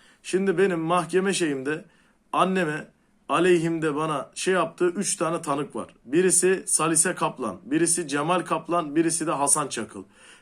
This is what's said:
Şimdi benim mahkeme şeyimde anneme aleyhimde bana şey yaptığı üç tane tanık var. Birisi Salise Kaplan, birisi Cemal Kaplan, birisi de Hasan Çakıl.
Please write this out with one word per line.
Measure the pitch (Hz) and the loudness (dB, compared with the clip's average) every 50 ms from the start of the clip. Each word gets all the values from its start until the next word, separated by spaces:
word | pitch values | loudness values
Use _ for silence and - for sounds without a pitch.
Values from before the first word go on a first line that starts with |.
| _ - - _ - | _ -20 -20 _ -12
Şimdi | - - 190 196 196 180 165 | -4 -2 0 0 2 2 4
benim | 196 190 175 170 | 4 2 2 0
mahkeme | 160 160 175 180 170 160 170 185 190 196 180 | 0 2 2 2 0 2 0 0 2 2 0
şeyimde | 175 175 151 143 131 131 139 156 165 - - _ _ _ _ _ _ _ - - | 0 0 0 -2 -2 -4 -4 -6 -6 -8 -14 _ _ _ _ _ _ _ -4 0
anneme | 147 175 190 185 190 175 151 151 151 - - _ _ _ _ _ _ _ - | 0 2 2 2 0 0 0 -2 -6 -8 -12 _ _ _ _ _ _ _ -2
aleyhimde | 139 156 175 185 180 170 160 165 165 160 160 156 139 | 0 2 4 6 4 4 4 0 -2 0 -2 -2 -2
bana | 147 160 156 151 135 - - - | -2 -2 -2 -2 -4 -6 -8 -8
şey | - - 185 190 | -6 -2 0 2
yaptığı | 180 160 165 - - 180 180 | 2 0 -2 -2 0 0 0
üç | 175 208 185 - - | 0 0 -4 -4 -2
tane | - 170 160 170 160 | -2 -2 -2 -2 -4
tanık | 156 151 139 143 143 - - | -2 -2 -2 -2 -4 -6 -6
var. | 110 87 - - _ _ | -10 -10 -10 -14 _ _
Birisi | 117 135 175 185 185 175 - - 185 190 175 - - | -2 2 4 4 4 4 4 4 4 2 2 0 -2
Salise | - - 156 165 165 156 - - 208 | 0 0 2 2 2 2 0 0 -2
Kaplan, | - 165 151 - - 127 107 92 - - | -2 -2 -4 -4 -4 -6 -8 -8 -8 -8
birisi | 113 143 160 170 160 - 175 175 139 | -2 0 0 2 2 0 -2 -4 -4
Cemal | 143 143 143 160 180 180 | -2 -2 0 0 0 0
Kaplan, | 170 - 170 160 - - 170 175 165 147 139 | 0 -2 -4 -4 -2 -2 -2 -2 -2 0 0
birisi | 160 165 170 160 - 156 160 | 0 0 2 0 -2 -2 -4
de | |
Hasan | 151 139 143 135 - 151 143 127 | -2 -2 0 0 0 0 0 -4
Çakıl. | - 120 107 - - 101 92 - _ _ - - - - | -4 -8 -8 -8 -10 -16 -18 -18 _ _ -20 -20 -20 -18